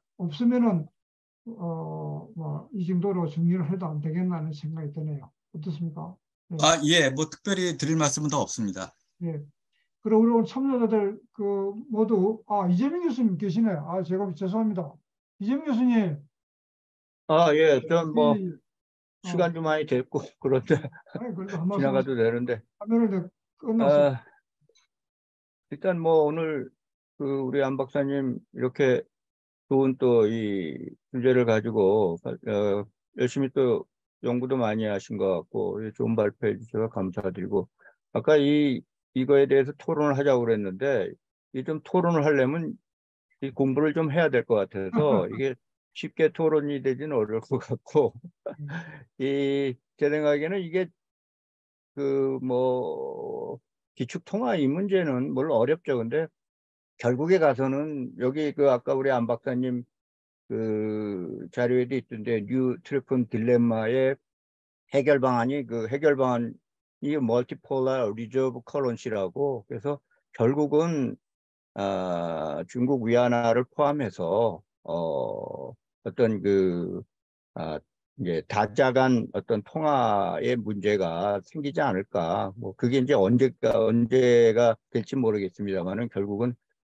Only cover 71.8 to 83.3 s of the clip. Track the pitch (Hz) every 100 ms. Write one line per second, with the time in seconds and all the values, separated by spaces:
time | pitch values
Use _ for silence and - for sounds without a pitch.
71.8 | 98 95 92 87 85 80 78 76 87 123
72.8 | 127 135 113 120 123 120 117 117 123 -
73.8 | 147 147 110 - 85 101 117 80 _ _
74.8 | - 85 82 71 57 50 - - 67 -
75.8 | _ _ 117 110 113 104 98 98 95 87
76.8 | 92 92 - _ _ _ _ - 80 76
77.8 | _ _ _ - 87 80 - 104 107 120
78.8 | 131 123 131 120 - 104 - 110 - 160
79.8 | 151 139 113 101 90 85 117 123 104 101
80.8 | 104 104 85 82 101 101 - 160 143 160
81.8 | 139 95 98 95 82 101 101 101 104 -
82.8 | 123 131 127 131 95